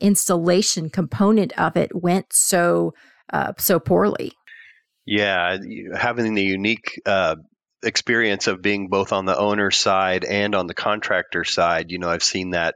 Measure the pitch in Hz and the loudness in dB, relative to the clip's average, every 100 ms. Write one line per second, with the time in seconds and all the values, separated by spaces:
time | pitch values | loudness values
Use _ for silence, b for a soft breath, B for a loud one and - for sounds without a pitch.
0 | 202 196 - 175 170 180 - 185 160 - | 2 2 2 0 2 2 2 -2 -4 -4
1 | 170 - 202 220 185 - 160 175 - 170 | -2 2 4 4 2 0 0 0 -2 -2
2 | 175 185 - - - 180 175 170 170 b | 0 0 0 2 4 4 4 2 0 b
3 | b b - 151 - - - 170 - 175 | b b -6 -4 -4 -2 0 0 2 2
4 | 202 - - - - B B B B _ | 2 0 -6 -12 -20 B B B B _
5 | - 104 101 92 87 95 95 - 80 90 | -2 0 2 2 0 -2 -6 -12 -10 -4
6 | 120 120 110 104 98 95 104 117 - - | -2 0 0 0 0 0 0 -2 -6 -6
7 | 104 95 85 78 - _ _ _ 110 - | -2 2 0 -2 -10 _ _ _ -6 -4
8 | - 117 110 98 - 92 101 101 95 98 | 0 2 2 0 -2 -2 0 -2 0 -2
9 | 98 98 92 90 104 104 98 - 104 95 | 0 -2 0 0 2 2 0 0 2 2
10 | 95 92 87 101 104 101 87 - - 107 | 2 0 -2 -2 0 -2 -2 -4 -4 -4
11 | - 92 - 90 85 - 85 82 82 90 | -2 -4 -2 -6 -4 0 0 0 -4 -6
12 | 87 85 - 95 92 87 82 | -4 -2 -2 -4 -4 -2 -2